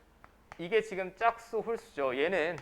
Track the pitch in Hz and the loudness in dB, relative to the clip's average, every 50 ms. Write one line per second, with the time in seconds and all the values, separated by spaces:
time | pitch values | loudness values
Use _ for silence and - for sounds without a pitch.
0 | - _ - - - - - - - - - - 165 175 226 220 220 220 196 180 | -20 _ -20 -20 -20 -20 -20 -20 -20 -20 -10 -10 -4 2 2 2 2 2 -4 -4
1 | 185 180 180 - 226 233 220 - - - - 214 196 220 233 208 - - - 143 | -4 -6 -4 2 2 2 2 2 -10 -6 -4 -4 -2 -2 -6 -6 -6 -10 -4 0
2 | 139 131 123 135 147 175 196 170 151 170 170 143 | 0 0 2 2 2 2 2 2 2 0 -2 -6